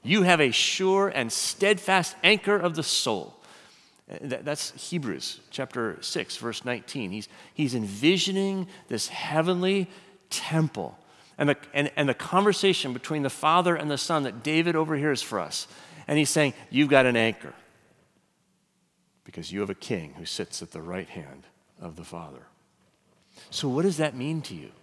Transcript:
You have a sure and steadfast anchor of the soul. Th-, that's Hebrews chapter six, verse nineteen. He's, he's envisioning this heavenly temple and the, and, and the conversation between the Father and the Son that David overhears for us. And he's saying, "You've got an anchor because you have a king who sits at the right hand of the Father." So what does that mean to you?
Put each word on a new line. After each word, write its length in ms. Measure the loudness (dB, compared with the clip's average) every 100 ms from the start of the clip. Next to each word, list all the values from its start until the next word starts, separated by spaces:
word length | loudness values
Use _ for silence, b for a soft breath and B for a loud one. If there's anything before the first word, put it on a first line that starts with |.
You 200 | 2 4
have 180 | 6 6
a 100 | 6
sure 560 | 4 0 0 2 4 2
and 240 | 0 -2
steadfast 840 | -2 -4 0 2 2 4 2 2 2
anchor 340 | 4 4 4 2
of 180 | 2 -2
the 80 |
soul. 540 | -2 0 0 -2 -4 -14 B B B B B B _
Th-, 320 | -12 -8 -8
that's 460 | -6 -6 -6 -10 -8
Hebrews 500 | -6 -4 -6 -8 -12 -14
chapter 500 | -10 -8 -4 -4 -4
six, 340 | -6 -6 -6 -6
verse 300 | -8 -8 -6
nineteen. 460 | -8 -8 -8 -6
He's, 180 | -8 -10 B B
he's 220 | -2 -2 0
envisioning 920 | -4 0 2 4 2 0 0 -2 -6 B B
this 200 | -6 -6
heavenly 800 | -6 -4 0 0 2 2 0 -2 B B B _
temple 680 | -8 0 2 2 0 -10 -10 b b b b
and 120 | 0
the, 80 | 0 -2 -2
and, 160 | -2 0
and 140 | 0
the 60 | 0
conversation 760 | 0 4 4 4 2 2 -2
between 300 | -6 -4 -2
the 80 | -2
Father 460 | 0 4 4 4 0
and 140 | 0
the 100 | -4
Son 240 | 0 0
that 200 | -2 -4
David 320 | 0 2 2 2
overhears 460 | 0 0 0 0
for 180 | -2 -4
us. 280 | -4 -6 -10 B B B B
And 100 | 2
he's 140 | 2
saying, 240 | 2 2 0 B
"You've 180 | 0 6
got 160 | 6 6
an 100 | 4
anchor 380 | 2 0 -12 -18 -20 _ _ _ _ _ _ _ _ _ _ _ _ _ _ _
because 280 | -18 -14 -10
you 100 | -6
have 80 | -6
a 60 | -6
king 400 | -4 -6 -6 -12
who 80 | -10
sits 360 | -8 -8 -10
at 100 | -12
the 100 | -14
right 260 | -10 -10 -10
hand 380 | -14 -16 -20 -20 _ _ _
of 160 | -16 -16
the 80 |
Father." 440 | -14 -14 -14 -18 -20 _ _ _ _ _ _ _ B B B
So 180 | -6 -2
what 140 | 0
does 140 | 0 0
that 180 | -2 -2
mean 260 | -6 -6
to 120 | -8 -12
you? 160 | -14 -20